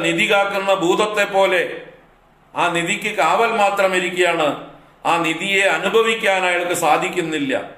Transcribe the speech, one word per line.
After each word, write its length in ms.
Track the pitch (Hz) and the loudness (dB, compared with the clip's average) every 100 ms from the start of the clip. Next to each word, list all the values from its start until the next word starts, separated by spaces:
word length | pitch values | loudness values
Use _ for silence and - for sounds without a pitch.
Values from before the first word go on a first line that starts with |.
നിധി 220 | 165 170 208 | 2 0 2
കാക്കുന്ന 440 | 202 196 196 196 190 | 2 2 -2 0 0
ഭൂതത്തെ 420 | 165 196 214 208 202 | 2 2 0 0 0
പോലെ 280 | 196 190 180 135 - - - - _ _ _ _ | 2 2 2 -2 -6 -16 -20 -20 _ _ _ _
ആ 100 | 135 170 | -2 -2
നിധിക്ക് 360 | 170 170 196 220 190 | 0 -2 -4 -4 0
കാവൽ 320 | 160 190 226 214 | 0 2 0 2
മാത്രം 320 | 202 196 190 185 | 0 2 0 0
ഇരിക്കുകയാണ്. 500 | 180 180 175 165 151 131 - - - _ 135 | -2 0 0 2 0 -2 -10 -20 -20 _ -2
ആ 20 | 170 | 0
നിധിയെ 380 | 160 160 196 196 196 160 | 0 -2 -2 0 2 0
അനുഭവിക്കാൻ 640 | 190 220 226 220 196 190 180 | 0 2 2 0 0 0 0
അയാൾക്ക് 280 | 175 175 175 | 0 -2 -2
സാധിക്കുന്നില്ല. 680 | 160 160 160 175 160 156 135 117 - | 2 2 0 -4 -4 -2 -2 -4 -6